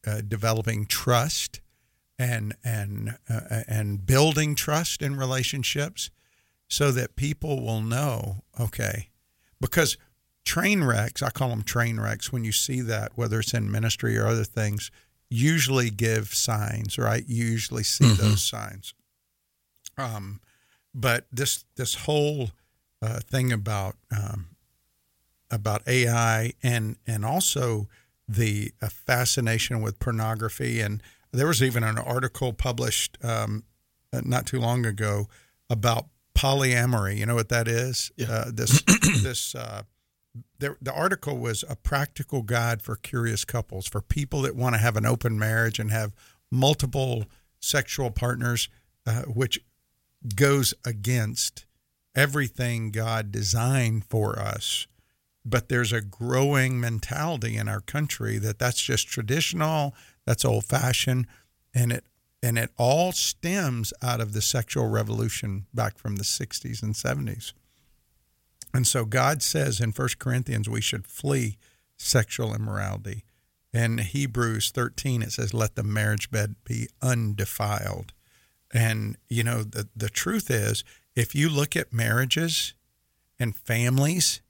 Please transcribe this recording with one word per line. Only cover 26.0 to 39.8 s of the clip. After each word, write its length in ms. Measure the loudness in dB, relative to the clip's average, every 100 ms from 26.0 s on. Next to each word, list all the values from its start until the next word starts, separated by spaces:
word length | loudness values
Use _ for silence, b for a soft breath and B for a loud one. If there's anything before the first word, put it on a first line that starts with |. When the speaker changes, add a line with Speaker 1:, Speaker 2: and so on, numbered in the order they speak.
| 4
Speaker 1:
I 440 | 4 2 2 0 -2
and, 340 | 0 0 -2 -6 -6
and 180 | -2
also 640 | 0 0 0 0 0 -2 -4 b b b -4
the, 440 | 0 2 0 -4 _
uh, 80 | -8
fascination 960 | -6 0 2 2 2 2 0 0 -2
with 160 | -2 -4
pornography 800 | -2 -2 -2 -2 -4 -4 -2 0
and 220 | -2 -4 B B B
there 140 | 2 2
was 160 | 4
even 220 | 4 4
an 140 | 0 0
article 540 | -2 -2 -2 -2 -4
published, 640 | -2 -2 0 0 0 -2 -6
um, 420 | -4 -2 -2 -4 -8 _ _ _ _
uh, 80 | -6
not 220 | 0 -2 0
too 140 | -2
long 240 | 0 0
ago 440 | 0 0 0 0 -4 b b b _
about 380 | 2 2 0 -4 _ _
polyamory. 840 | 2 4 4 4 4 4 4 2 0
You 80 | 0
know 80 | 0
what 120 | 2
that 180 | 0 2
is? 420 | 0 0 -4 -6 -6
Speaker 2:
Yeah. 140 | -2
Speaker 1:
Uh, 200 | -2 -2
this, 300 | -2 6 6
Speaker 2:
<clears throat> 400 | 8 6 6 4
Speaker 1:
this, 320 | 0 -2 -6
uh, 280 | -8 -10 -12